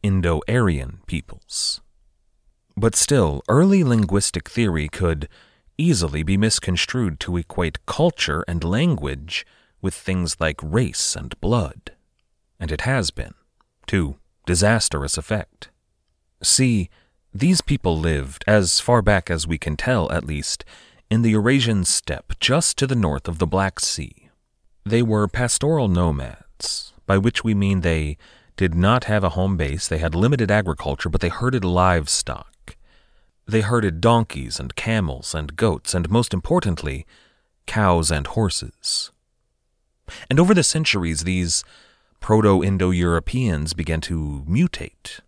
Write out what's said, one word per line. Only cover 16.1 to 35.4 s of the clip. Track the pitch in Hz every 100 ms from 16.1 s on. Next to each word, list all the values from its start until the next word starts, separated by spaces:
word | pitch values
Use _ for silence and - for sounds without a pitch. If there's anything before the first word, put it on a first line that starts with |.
| _ _ _
See, | - - 131 110 85 _ _ _ _
these | 101 143 185
people | - 139 92 80
lived, | 82 73 67 - -
as | 107 90 -
far | - 120
back | 101 98 -
as | 82 78
we | 80
can | - 76
tell | - 123 82
at | 82
least, | - 73 - - - - - _ _
in | 113
the | 117
Eurasian | 107 107 135 117 107
steppe | 90 - - 65 - -
just | - 139 - -
to | 135
the | 127
north | 90 69 -
of | 80
the | 85
Black | 92 95 -
Sea. | - - 71 - _ _ _ _ _ _ -
They | 117
were | 117 107 104
pastoral | - 123 - 143 160 117
nomads, | 87 87 71 65 - - - - - - - -
by | 98
which | 107 -
we | 113
mean | 104 98 95
they | 85 80 76 73 - _ _ -
did | 95
not | 82 92 123 -
have | 107 95
a |
home | 92 95 92
base, | 73 73 -
they | 80
had | 82 82
limited | 113 143 104
agriculture, | 104 92 73 71 71 85
but | 76
they | 87
herded | - 120 127 92
livestock. | 90 92 87 76 - - - - _ - - _ _ _ _ _ _ -
They | 110
herded | 104 120 104 80
donkeys | 113 117 107 - 62 -
and | 65 -
camels | - 113 85 64 -
and | 80